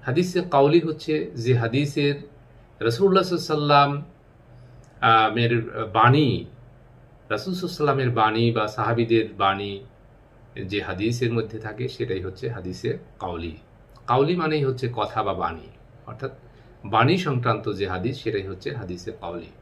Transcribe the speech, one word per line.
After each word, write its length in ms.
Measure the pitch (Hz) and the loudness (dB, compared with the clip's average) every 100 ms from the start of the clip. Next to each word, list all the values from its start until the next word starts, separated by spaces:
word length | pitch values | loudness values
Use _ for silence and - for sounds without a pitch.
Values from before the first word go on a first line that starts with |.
হাদিসে 380 | - 135 180 180 - | 0 0 0 -2 0
কাউলি 280 | 139 143 170 | 4 6 4
হচ্ছে 520 | 165 151 - 151 - | 2 -6 -4 -2 -2
যে 220 | 120 117 | -6 0
হাদিসের 600 | 123 117 127 143 147 143 143 - - - - - - | 2 2 0 0 0 0 -2 -10 -20 -20 -20 -20 -4
রাসূলুল্লাহ 440 | 110 120 196 190 | -2 2 4 4
সাল্লাল্লাহু 580 | 185 170 - 151 147 143 | 2 -2 0 0 6 6
আলাইহি 220 | 143 143 - - - - - - - - - - | 6 0 -8 -18 -20 -20 -20 -20 -20 -20 -20 0
ওয়াসাল্লাম, 200 | 117 113 | 4 6
আহ, 160 | 110 110 | 4 2
এর 480 | 117 117 113 113 107 | 2 0 -2 -8 -2
বাণী, 440 | 110 120 139 143 | 6 6 6 4
রাসূল 120 | 90 - | 0 -6
সাল্লাল্লাহু 840 | - - - - - - - - | -18 -20 -20 -20 -20 -20 -20 -6
আলাইহি 340 | 107 190 180 | -6 -4 -6
ওয়াসাল্লামের 460 | 180 - 147 135 127 | -6 -2 0 0 0
বাণী 420 | 120 110 110 117 | 2 2 4 2
বা 160 | 113 107 | 2 -2
সাহাবীদের 680 | 110 110 117 117 113 101 | -2 -2 0 4 2 2
বাণী 460 | 98 98 98 101 98 - - - - - - - - 95 | 0 0 0 -4 -10 -14 -20 -20 -20 -20 -20 -20 -14 -6
যে 160 | 101 | -4
হাদিসের 520 | 98 92 107 120 123 | -4 -2 -2 0 0
মধ্যে 260 | 117 104 110 | 0 -4 -8
থাকে, 280 | 107 107 127 | -10 -8 -10
সেটাই 340 | - 104 95 | -6 -6 -4
হচ্ছে 280 | 92 92 123 | -6 -8 -8
হাদিসে 480 | 110 90 90 120 - - - | -8 -10 -6 -6 -6 -10 -12
কাউলি। 380 | 92 87 85 80 - - - - - | -8 -8 -10 -12 -20 -20 -20 -16 0
কাউলি 280 | 127 143 175 | 2 4 2
মানেই 300 | 156 156 135 | 0 0 0
হচ্ছে 240 | 123 123 | -2 -4
কথা 300 | 113 101 110 | -2 -2 -2
বা 100 | 98 | -2
বাণী, 340 | 90 82 82 76 - - - - | -2 -4 -6 -14 -20 -20 -20 -18
অর্থাৎ 260 | 117 135 - - - - - 101 | -10 -10 -10 -20 -20 -20 -18 -2
বাণী 320 | 110 127 180 | 4 4 4
সংক্রান্ত 560 | 160 123 120 107 113 | 0 -2 0 -2 -4
যে 140 | 98 98 | -4 -4
হাদিস, 360 | 92 107 - | -2 -4 -4
সেটাই 200 | 113 104 | -4 -4
হচ্ছে 320 | 95 92 143 139 | -6 -10 -10 -8
হাদিসে 360 | 90 90 - - | -8 -10 -10 -10
কাউলি। 300 | 85 87 - - | -10 -10 -12 -20